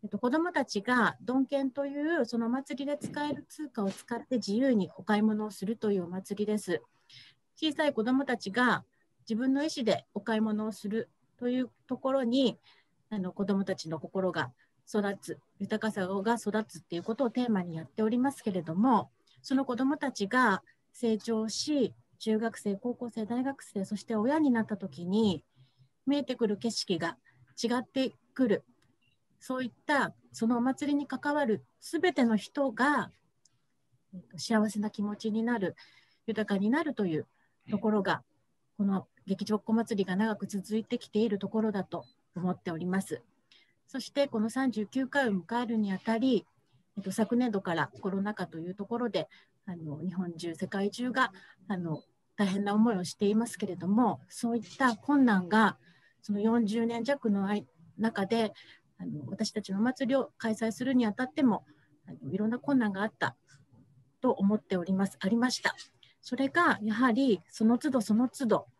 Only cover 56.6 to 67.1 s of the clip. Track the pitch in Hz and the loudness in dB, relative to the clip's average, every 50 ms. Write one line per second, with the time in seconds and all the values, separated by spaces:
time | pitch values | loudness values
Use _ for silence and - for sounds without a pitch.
56.6 | 233 196 214 233 233 233 233 233 233 240 285 277 - 226 202 196 196 190 208 202 | 2 2 0 0 -2 -2 -2 -2 -2 -2 -2 0 0 0 0 0 0 0 -2 -2
57.6 | - - _ _ - - - - 208 226 226 208 196 190 226 233 247 - - - | -4 -8 _ _ -20 -16 -6 -2 -2 -2 0 -2 -2 0 0 0 0 0 -4 -8
58.6 | - - - - _ _ _ - - - - 147 147 123 - - 220 202 - 214 | -20 -20 -20 -20 _ _ _ -12 -10 -8 -8 -8 -8 -8 -6 -6 -6 -4 -4 -6
59.6 | 196 - 190 196 220 254 254 - 277 220 269 269 247 - - - - 226 220 - | -6 -4 -2 0 0 0 0 0 0 0 2 2 0 -2 -6 -6 -4 -2 -2 0
60.6 | 226 226 220 - 254 262 269 254 240 214 208 - 254 254 - - 285 240 202 165 | -2 -2 -2 -2 -2 2 2 4 2 2 0 -2 -4 -4 0 2 4 4 4 2
61.6 | - - - _ _ _ _ _ _ - - - - 135 156 190 214 220 226 247 | -2 -8 -20 _ _ _ _ _ _ -18 -16 -12 -8 -4 -2 -2 0 0 -2 -2
62.6 | - - 285 262 226 214 190 190 202 214 - - - - - _ _ _ - - | 0 2 2 4 4 2 0 0 -2 -2 -2 -2 -4 -4 -4 _ _ _ -20 -20
63.6 | _ _ - - - _ _ - _ _ _ _ - 254 - - 196 196 214 208 | _ _ -20 -20 -20 _ _ -20 _ _ _ _ 2 2 2 4 4 4 2 2
64.6 | - - 196 180 170 - 190 190 196 190 - - - 190 226 233 240 254 233 - | 0 0 -2 0 0 0 2 2 2 0 -2 -2 -2 0 2 2 2 2 0 0
65.6 | - - - - - - _ _ - - _ _ - - 254 - 269 269 - 339 | -2 -2 -4 -4 -10 -20 _ _ -20 -20 _ _ -12 -6 -2 -2 -2 2 2 4
66.6 | 349 320 233 - 214 214 214 214 262 254 | 4 4 4 2 0 -2 2 2 4 4